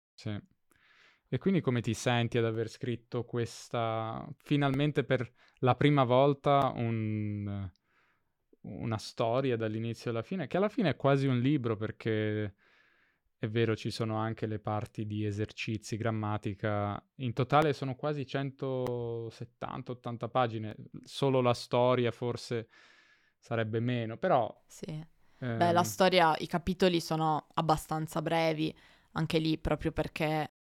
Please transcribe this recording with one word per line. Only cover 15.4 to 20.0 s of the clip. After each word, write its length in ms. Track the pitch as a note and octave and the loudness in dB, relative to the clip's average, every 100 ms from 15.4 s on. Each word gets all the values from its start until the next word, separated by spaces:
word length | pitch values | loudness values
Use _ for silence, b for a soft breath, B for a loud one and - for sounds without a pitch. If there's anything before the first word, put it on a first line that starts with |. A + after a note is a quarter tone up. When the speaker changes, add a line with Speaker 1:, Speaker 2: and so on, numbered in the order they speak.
| G#2+ - - A2 - A2 | -4 -6 -6 -6 -4 -4
Speaker 1:
grammatica, 1040 | A2+ A2 G#2+ G#2+ - F#2+ A2 G#2 G#2 G2+ - - | -2 -2 -2 -2 -4 -4 -2 0 -2 -4 -10 -8
in 140 | C3 | -6
totale 400 | A2+ B2+ C#3+ D#3 | -2 2 4 4
sono 220 | C#3 C3+ B2+ | 2 -4 -4
quasi 300 | D3 D3 C3 | -4 -4 -4
centosettanta, 1700 | C#3 C#3 C3 C3+ C3 B2+ B2 A#2+ A#2 A2+ - A#2+ - - - B2+ | -4 -4 -6 -4 -2 -2 -4 -4 -6 -8 -10 -14 -12 -10 -8 -10
ottanta 380 | B2 | -10